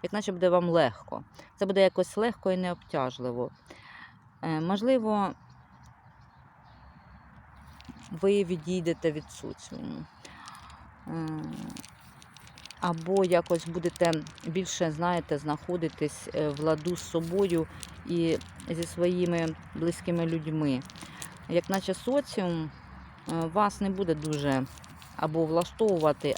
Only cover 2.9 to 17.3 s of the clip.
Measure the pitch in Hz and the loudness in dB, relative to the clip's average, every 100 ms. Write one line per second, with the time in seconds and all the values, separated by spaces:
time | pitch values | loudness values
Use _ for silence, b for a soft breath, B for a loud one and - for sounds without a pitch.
2.9 | 156 131 127 123 120 120 B B B B | -2 -2 -2 -6 -4 -4 B B B B
3.9 | B B B - - 160 156 165 196 233 | B B B -20 -8 -2 0 0 0 4
4.9 | 262 214 208 196 - - - - - - | 4 4 2 0 -4 -18 -20 -20 -20 -20
5.9 | - - - - - - - - - - | -20 -20 -20 -20 -20 -20 -20 -20 -20 -20
6.9 | - - - - - - - - - - | -20 -20 -20 -20 -20 -20 -20 -20 -20 -20
7.9 | - - 165 196 202 180 175 156 185 170 | -18 -14 0 4 4 4 -2 -2 -2 0
8.9 | 160 165 151 - - 123 - - - 73 | 0 0 -2 -10 -12 -12 -12 -12 -10 -8
9.9 | 78 156 - B B B B B B B | -10 -12 -16 B B B B B B B
10.9 | - - 165 160 156 156 156 - - - | -18 -10 -6 -6 -6 -8 -10 -10 -12 -16
11.9 | - - - - - - - - - 180 | -20 -20 -20 -20 -20 -20 -20 -20 -6 -4
12.9 | 165 165 196 185 170 165 170 170 170 170 | -2 0 2 6 4 4 0 0 -2 -4
13.9 | - 170 160 156 - - 165 180 - 170 | 2 2 2 -4 -10 -4 -4 -4 -2 -2
14.9 | 151 175 175 165 147 151 147 - 180 160 | 0 0 0 0 -4 -2 -4 -2 -2 -2
15.9 | - 147 - - - 151 143 156 156 156 | -2 -4 -4 -6 -2 0 0 2 2 0
16.9 | 175 - 165 165 | -4 -2 -4 0